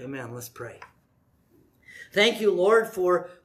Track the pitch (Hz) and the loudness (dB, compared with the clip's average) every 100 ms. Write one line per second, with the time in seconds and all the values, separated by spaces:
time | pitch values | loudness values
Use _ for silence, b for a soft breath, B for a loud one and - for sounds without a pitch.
0 | 127 139 117 120 120 - 117 - - _ | -12 -10 -10 -12 -14 -14 -16 -16 -20 _
1 | _ _ _ _ _ _ _ _ B B | _ _ _ _ _ _ _ _ B B
2 | B 196 220 226 208 175 190 226 220 185 | B 0 2 2 0 2 4 4 2 -2
3 | 180 180 B B | 2 2 B B